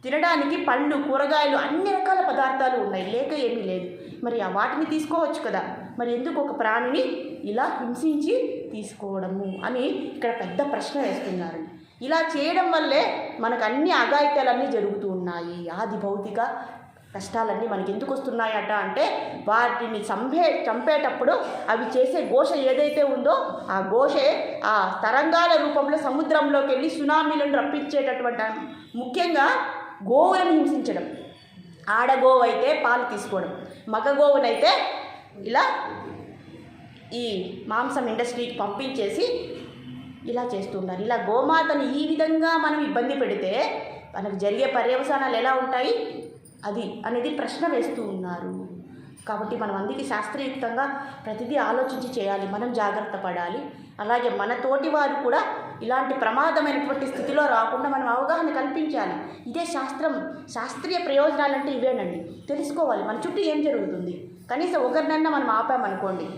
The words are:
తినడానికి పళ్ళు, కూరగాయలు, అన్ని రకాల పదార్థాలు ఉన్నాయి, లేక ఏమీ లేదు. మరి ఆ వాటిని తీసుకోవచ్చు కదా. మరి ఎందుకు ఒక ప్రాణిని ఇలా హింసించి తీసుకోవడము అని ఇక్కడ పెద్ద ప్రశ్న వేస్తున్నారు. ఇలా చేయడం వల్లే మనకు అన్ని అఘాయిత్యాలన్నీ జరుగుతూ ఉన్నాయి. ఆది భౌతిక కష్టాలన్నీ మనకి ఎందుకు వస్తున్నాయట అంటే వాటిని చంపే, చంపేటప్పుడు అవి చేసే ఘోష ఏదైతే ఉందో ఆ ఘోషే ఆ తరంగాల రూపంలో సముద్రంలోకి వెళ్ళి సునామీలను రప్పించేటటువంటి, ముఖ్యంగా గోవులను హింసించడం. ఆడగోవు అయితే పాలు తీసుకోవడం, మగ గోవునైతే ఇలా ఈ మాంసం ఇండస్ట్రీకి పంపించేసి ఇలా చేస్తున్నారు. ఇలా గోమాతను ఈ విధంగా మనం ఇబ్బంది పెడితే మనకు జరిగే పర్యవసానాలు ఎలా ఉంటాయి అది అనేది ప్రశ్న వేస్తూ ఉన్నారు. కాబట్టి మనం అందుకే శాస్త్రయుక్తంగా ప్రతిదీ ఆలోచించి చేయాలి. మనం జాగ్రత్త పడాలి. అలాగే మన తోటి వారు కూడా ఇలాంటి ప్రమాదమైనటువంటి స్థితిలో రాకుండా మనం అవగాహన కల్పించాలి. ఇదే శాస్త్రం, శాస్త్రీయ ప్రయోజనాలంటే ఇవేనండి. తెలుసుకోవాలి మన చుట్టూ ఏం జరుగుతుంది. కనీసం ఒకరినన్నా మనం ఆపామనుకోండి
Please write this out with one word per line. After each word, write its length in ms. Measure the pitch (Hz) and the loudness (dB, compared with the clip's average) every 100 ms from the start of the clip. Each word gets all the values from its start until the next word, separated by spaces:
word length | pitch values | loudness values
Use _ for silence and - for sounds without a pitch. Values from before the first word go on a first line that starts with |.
తినడానికి 600 | 254 294 339 320 285 330 - | 0 2 4 4 2 0 2
పళ్ళు, 380 | 254 294 285 | 2 2 0
కూరగాయలు, 540 | 285 269 285 302 285 269 | 2 2 4 4 4 2
అన్ని 340 | - 311 392 | 0 0 2
రకాల 300 | 381 370 381 | 2 2 2
పదార్థాలు 640 | 359 269 262 269 262 247 | 2 2 2 2 2 2
ఉన్నాయి, 280 | 196 190 185 | 0 -2 -2
లేక 220 | 233 277 | -2 -2
ఏమీ 280 | 302 240 233 | 0 0 -2
లేదు. 280 | 190 185 180 - - - | -2 -4 -6 -12 -14 -8
మరి 180 | 240 226 | -4 -2
ఆ 80 | 190 | 0
వాటిని 360 | 185 233 285 311 | 0 0 0 -2
తీసుకోవచ్చు 580 | 311 - 330 302 - 233 | -2 0 0 0 -2 -2
కదా. 160 | 190 - - - - | -4 -4 -10 -12 -6
మరి 140 | 240 | -2
ఎందుకు 280 | 240 269 302 | -2 -2 -2
ఒక 180 | 285 - | -2 0
ప్రాణిని 400 | 220 226 247 285 523 - - - 196 | 0 2 2 0 0 -4 -8 -10 -4
ఇలా 220 | 214 294 - | -2 -2 -2
హింసించి 800 | 240 247 320 302 294 494 494 - - | -6 -2 0 0 2 0 0 -4 -10
తీసుకోవడము 880 | 214 202 - 202 190 185 190 196 185 - | -10 -12 -10 -6 -4 -4 -4 -6 -6 -4
అని 220 | 247 277 | -2 -2
ఇక్కడ 520 | 381 - - 233 233 | -2 -6 -4 -4 -2
పెద్ద 320 | 190 175 185 | -6 -2 -2
ప్రశ్న 300 | 175 - 285 | -2 -4 -4
వేస్తున్నారు. 580 | 262 - 202 185 170 165 160 - - _ | -2 -4 -4 -6 -6 -8 -12 -14 -20 _
ఇలా 180 | 247 320 320 311 | -2 0 0 0
చేయడం 340 | 302 349 359 | 0 2 2
వల్లే 680 | 320 294 269 415 - - - | 2 4 2 2 -2 -8 -4
మనకు 240 | 226 233 | -2 0
అన్ని 280 | 214 247 339 | 0 2 2
అఘాయిత్యాలన్నీ 760 | 302 233 285 294 294 262 240 277 | 4 4 4 4 4 2 2 0
జరుగుతూ 420 | 226 202 202 196 | 0 -2 -2 -4
ఉన్నాయి. 600 | 185 180 170 170 180 170 | -4 -4 -6 -8 -8 -8
ఆది 280 | 170 220 202 | -6 -4 -4
భౌతిక 440 | 196 202 202 208 247 - - - - - - 196 | -4 -4 -4 -2 -2 -4 -10 -16 -20 -20 -16 -14
కష్టాలన్నీ 520 | 190 233 220 190 226 | -6 -2 -2 -2 -2
మనకి 240 | 202 185 | -2 -2
ఎందుకు 220 | 208 277 | -4 -4
వస్తున్నాయట 580 | 269 262 233 220 214 196 | -4 -2 -2 0 0 0
అంటే 640 | 208 190 220 320 - - - - | -2 0 0 0 0 -6 -6 2
వాటిని 540 | 220 240 240 233 220 | 4 4 2 -4 -4
చంపే, 640 | 208 202 254 311 339 - - | -4 -4 0 2 4 2 0
చంపేటప్పుడు 640 | 226 247 302 277 - 254 - - - - | 0 2 2 2 2 2 2 0 -6 -2
అవి 300 | 226 247 254 | -2 0 2
చేసే 300 | 254 330 233 | 4 2 2
ఘోష 220 | 240 311 320 | 4 4 2
ఏదైతే 480 | 262 262 294 302 | 2 4 2 4
ఉందో 280 | 285 254 262 523 - - - | 2 2 2 2 0 -6 -2
ఆ 180 | 190 190 | -2 2
ఘోషే 720 | 226 277 320 277 - - - 208 | 4 4 4 4 2 -2 -2 2
ఆ 360 | 214 190 - | 2 2 0
తరంగాల 640 | 220 247 311 330 349 320 294 | 2 4 4 4 6 4 4
రూపంలో 300 | 294 277 302 | 2 2 2
సముద్రంలోకి 680 | 277 277 311 311 285 277 277 | 0 -2 2 4 4 2 4
వెళ్ళి 220 | 262 311 | 2 0
సునామీలను 680 | - 285 311 302 302 285 277 | 0 2 4 4 2 2 2
రప్పించేటటువంటి, 840 | - 285 - 285 233 240 240 233 220 220 - - - 233 | 0 -2 -2 0 0 0 -2 0 -2 -4 -10 -14 -12 -8
ముఖ్యంగా 500 | 254 359 349 311 285 - - - - - 196 | -4 0 2 4 4 4 -2 -6 -12 -10 4
గోవులను 440 | 254 349 370 349 | 6 8 6 4
హింసించడం. 560 | 320 277 262 247 180 - - - - - - - - - | 4 4 2 0 -2 -6 -10 -16 -20 -20 -20 -20 -14 -2
ఆడగోవు 500 | 220 254 262 254 254 | 2 4 6 8 8
అయితే 440 | 240 - 254 302 247 | 6 4 2 4 4
పాలు 180 | 240 | 2
తీసుకోవడం, 600 | 240 208 - 190 175 - - - - | 0 -4 -4 -4 -4 -8 -12 -14 -4
మగ 320 | 214 262 277 | 0 2 6
గోవునైతే 480 | 294 277 247 226 311 - - - - - - - 196 | 8 8 6 4 4 4 2 -4 -10 -14 -18 -12 0
ఇలా 180 | 247 269 - - - - - - - - - - - - - - | 2 2 0 -6 -8 -10 -12 -14 -18 -18 -20 -20 -20 -20 -20 -12
ఈ 420 | 233 233 196 180 185 - | -6 -4 -4 -6 -8 -4
మాంసం 400 | 214 262 269 240 | -2 0 0 -2
ఇండస్ట్రీకి 500 | 226 240 - 240 - | -2 -2 -2 -6 -4
పంపించేసి 920 | 202 - 269 - 202 254 494 494 - - - - - - - - 233 | -4 -4 -6 -2 -2 0 0 0 -4 -10 -12 -16 -16 -14 -16 -14 -6
ఇలా 120 | 240 | -4
చేస్తున్నారు. 580 | 247 208 190 196 185 180 | -4 -4 -4 -6 -6 -4
ఇలా 140 | 220 233 | -2 -2
గోమాతను 680 | 190 226 285 320 320 285 | 2 2 4 4 4 0
ఈ 240 | 269 277 311 | 0 -2 0
విధంగా 500 | 311 320 320 330 330 | 0 2 2 2 2
మనం 240 | 302 302 | 2 0
ఇబ్బంది 340 | 285 240 254 277 | 0 0 0 0
పెడితే 680 | 226 196 185 220 453 - - - - 233 | 0 0 -2 0 -2 -2 -8 -14 -12 -8
మనకు 200 | 202 196 | -6 -2
జరిగే 300 | 202 220 262 | 0 2 2
పర్యవసానాలు 720 | 254 233 254 277 269 262 233 | 2 2 0 0 0 2 2
ఎలా 180 | 247 | 2
ఉంటాయి 640 | 262 262 254 277 466 453 - - - - - 202 | 2 2 0 2 0 -2 -8 -12 -16 -20 -12 -6
అది 360 | 214 196 - 226 | -6 -6 -6 -4
అనేది 240 | 240 294 | -2 -2
ప్రశ్న 380 | 302 - - 330 | -4 -6 -2 0
వేస్తూ 360 | 269 330 - | 0 0 -2
ఉన్నారు. 640 | 208 190 185 175 180 185 185 180 - - - - - | -6 -6 -6 -6 -8 -8 -10 -14 -16 -18 -20 -16 -8
కాబట్టి 280 | 208 214 233 | -6 -4 -4
మనం 200 | 220 196 | -4 -2
అందుకే 280 | 208 - | -4 -6
శాస్త్రయుక్తంగా 1040 | - 214 240 277 262 269 240 233 277 277 - - 214 | -4 -4 -4 -4 -6 -4 -4 -2 -2 -4 -8 -12 -10
ప్రతిదీ 300 | 214 233 285 | -8 -2 0
ఆలోచించి 640 | 214 233 269 247 247 240 | 2 2 0 -2 -6 -4
చేయాలి. 260 | 196 196 196 | -2 -2 -2
మనం 260 | 208 240 | -4 -4
జాగ్రత్త 420 | 233 208 202 208 190 190 | 0 0 -2 -4 -6 -4
పడాలి. 340 | 175 175 220 294 - - - | -4 -4 -6 -8 -14 -18 -10
అలాగే 300 | 214 240 240 | 0 2 2
మన 240 | - 220 | -2 -2
తోటి 360 | 247 262 277 320 | -2 2 2 2
వారు 340 | 302 277 277 | 2 2 2
కూడా 200 | 269 277 392 - - - | 2 2 0 -6 -10 -10
ఇలాంటి 320 | 226 262 262 | -2 0 0
ప్రమాదమైనటువంటి 920 | 269 220 240 311 320 294 285 285 277 262 | 0 0 2 2 2 0 0 -2 -2 -2
స్థితిలో 380 | - 233 285 294 | -4 0 2 4
రాకుండా 440 | 226 226 254 277 | 4 2 0 -2
మనం 180 | 269 254 | -2 0
అవగాహన 420 | 240 277 330 330 | 0 2 0 0
కల్పించాలి. 640 | 262 277 330 302 269 196 170 - - - | 0 -2 -2 -2 -2 -2 -4 -10 -14 -10
ఇదే 160 | 269 339 | -6 -4
శాస్త్రం, 680 | 320 262 - 320 277 - - - | -4 -6 -2 -2 -2 -6 -10 -12
శాస్త్రీయ 480 | 240 247 - 294 349 | -8 -8 -8 -4 -2
ప్రయోజనాలంటే 760 | 349 277 294 285 285 269 277 | 2 4 4 4 2 0 -2
ఇవేనండి. 600 | 254 254 233 185 170 - - - | 0 0 0 -2 -6 -10 -14 -6
తెలుసుకోవాలి 560 | 294 285 - 302 214 | -4 -4 -2 0 0
మన 120 | 208 226 | -2 -4
చుట్టూ 260 | - 392 | -4 -2
ఏం 220 | 339 302 | 0 2
జరుగుతుంది. 640 | 302 240 196 180 180 180 - - - | 2 0 -2 -4 -6 -8 -12 -18 -6
కనీసం 300 | 247 349 349 | -2 0 2
ఒకరినన్నా 480 | 254 311 311 311 311 | 2 2 2 2 2
మనం 200 | 285 240 | 2 2
ఆపామనుకోండి 800 | 220 240 254 208 190 190 185 156 | 2 2 0 0 -2 -4 -4 -6